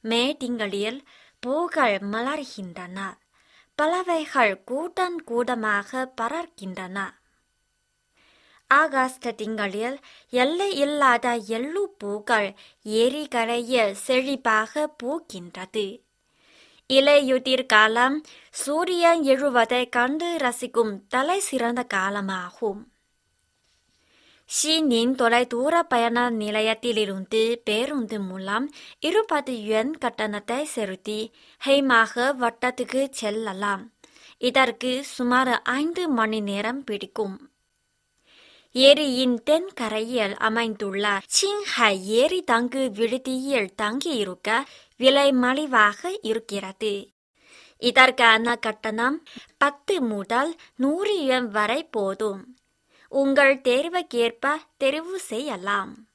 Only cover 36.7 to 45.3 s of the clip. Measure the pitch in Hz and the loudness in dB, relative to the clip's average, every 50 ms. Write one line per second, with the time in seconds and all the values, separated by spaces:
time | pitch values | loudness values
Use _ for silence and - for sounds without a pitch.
36.7 | 247 277 269 - 208 202 202 190 _ - 214 196 190 - - - _ _ _ _ | -6 -6 -8 -8 -8 -8 -8 -10 _ -6 -6 -6 -6 -12 -18 -20 _ _ _ _
37.7 | _ _ _ _ _ _ _ _ _ _ _ _ _ - - - - - _ _ | _ _ _ _ _ _ _ _ _ _ _ _ _ -20 -20 -20 -20 -20 _ _
38.7 | _ 254 262 277 294 294 302 277 247 247 262 247 240 226 - - 302 330 359 392 | _ 6 8 8 8 8 4 0 0 0 2 0 0 0 2 2 2 2 2 -4
39.7 | 381 - 240 214 214 214 220 226 254 240 214 196 208 - - 220 220 233 233 226 | -8 -6 -6 -4 -4 -4 -6 -2 -2 -2 0 -2 -2 -2 -2 0 0 0 -2 -2
40.7 | 214 202 214 196 190 196 208 208 202 196 - - - - 381 392 403 415 403 - | -4 -6 -6 -6 -4 -2 0 0 0 -2 -4 -2 -2 0 0 0 -2 -4 -6 -6
41.7 | - 247 240 214 196 190 185 196 220 233 262 330 370 370 - - 240 226 240 247 | 0 2 2 2 2 0 -2 0 2 4 4 4 2 -2 0 2 2 2 2 0
42.7 | 247 269 262 254 196 202 226 226 240 254 262 262 262 254 262 277 277 247 202 185 | -2 -2 -2 -2 -2 -2 -2 -2 -2 -4 -4 -4 -6 -6 -4 -2 0 0 -2 -2
43.7 | _ - 214 208 214 180 - 349 294 233 202 190 180 _ _ 208 220 240 277 - | _ -4 -4 -2 -2 -2 -2 -2 -2 -2 -2 -4 -6 _ _ 0 0 0 0 -4
44.7 | - - - _ _ _ 240 262 269 277 277 277 | -14 -20 -20 _ _ _ 4 6 6 6 6 4